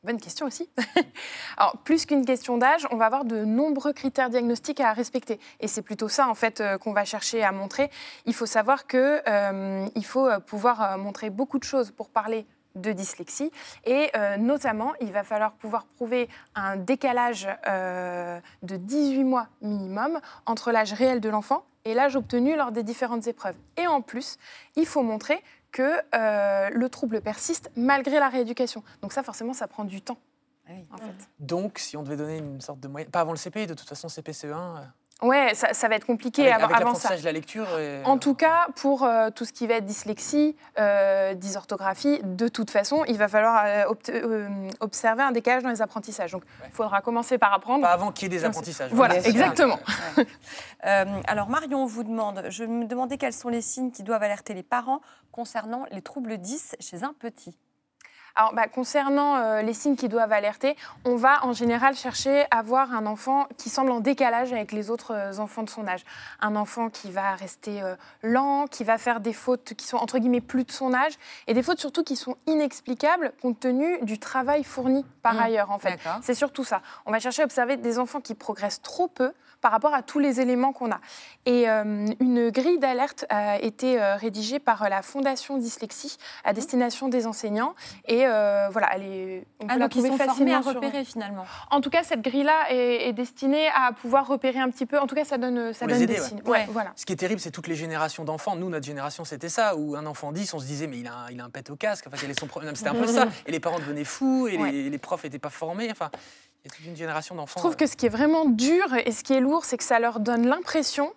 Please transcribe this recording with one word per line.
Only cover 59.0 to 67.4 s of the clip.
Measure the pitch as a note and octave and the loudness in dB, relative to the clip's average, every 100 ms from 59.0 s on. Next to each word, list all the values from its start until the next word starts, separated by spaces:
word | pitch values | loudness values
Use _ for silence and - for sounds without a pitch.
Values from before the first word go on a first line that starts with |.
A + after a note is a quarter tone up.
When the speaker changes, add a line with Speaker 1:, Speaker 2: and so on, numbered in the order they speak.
| C#4 C#4+ D4 C#4 | 2 2 4 2
Speaker 1:
euh, | A3+ A3 | 2 2
les | G#3+ | 0
signes | A3 D4 C4+ | -2 0 0
qui | B3 | 0
doivent | A3+ A3 | 0 4
alerter, | G#3 G#3 G#3 C4+ D4 - - | 4 2 0 -2 -2 -8 -6
on | - B3 | 0 4
va | B3+ C#4+ | 6 6
en | B3+ | 4
général | A#3+ A#3 A#3 C4+ C4+ | 0 2 4 4 2
chercher | C4 - C4+ C#4 C#4+ | -6 -2 4 4 6
à | A3+ | 2
voir | A3 B3+ C4+ | 4 2 2
un | A#3+ G#3+ | 0 -2
enfant | G#3+ - C#4 C#4 - | -4 0 0 0 -4
qui | - | -6
semble | - C4+ | 0 2
en | A#3+ | 2
décalage | A3 C#4 B3+ A#3 B3+ | 0 2 4 4 0
avec | B3 G#3+ | -2 -4
les | G#3+ G3+ | -6 -4
autres, | A#3 - | -6 -4
euh, | A3 G3 G3 | -6 -6 -6
enfants | G#3 - | -8 -6
de | G#3+ | -8
son | - G3+ | -6 -6
âge. | F#3 - - - - | -6 -8 -18 -18 -4
Un | G#3+ | -2
enfant | G#3+ G#3 - A3+ | 0 -2 -2 -4
qui | A3 G3+ | -6 -8
va | F#3 G3 | -4 -2
rester, | F#3 | -4